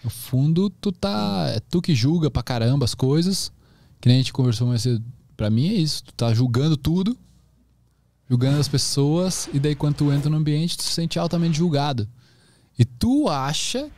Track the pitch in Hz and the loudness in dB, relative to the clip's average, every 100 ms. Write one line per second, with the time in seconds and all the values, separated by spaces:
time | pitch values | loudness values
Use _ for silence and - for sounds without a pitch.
0 | 117 - - 127 143 165 202 - 202 185 | -10 -8 -4 0 2 2 0 -2 -6 -4
1 | 98 104 104 98 67 104 - 175 175 139 | -4 -2 -2 -2 -2 -4 -2 -2 2 2
2 | 131 170 151 123 123 123 113 143 123 - | 2 2 0 -2 -2 0 2 2 0 0
3 | 131 151 175 185 - - _ - - - | 0 2 0 -2 -6 -12 _ -20 -20 0
4 | 120 127 127 - 127 113 123 120 123 117 | 4 4 2 0 0 0 0 0 0 -2
5 | 117 - _ - 107 110 156 220 156 - | -4 -16 _ -4 0 2 2 0 -2 -4
6 | - - 117 113 127 120 151 156 160 175 | -8 -4 0 2 2 2 0 0 0 0
7 | 190 254 - _ _ _ _ _ _ _ | 0 -4 -10 _ _ _ _ _ _ _
8 | _ _ - 123 131 143 143 135 - - | _ _ -2 0 2 2 0 -2 -2 0
9 | 143 165 185 175 - 143 147 147 147 143 | 2 2 0 -4 -4 -2 -2 0 -2 0
10 | 147 143 143 156 151 147 170 - - - | 0 0 0 0 0 0 -2 -4 -4 -4
11 | 165 - 170 170 170 151 175 143 143 127 | -4 -2 -2 0 0 2 2 0 0 -2
12 | 104 - _ _ _ _ _ - 120 - | -6 -8 _ _ _ _ _ 0 0 2
13 | 220 277 269 143 131 156 - 247 294 | 0 2 2 0 -2 -2 -4 -6 -8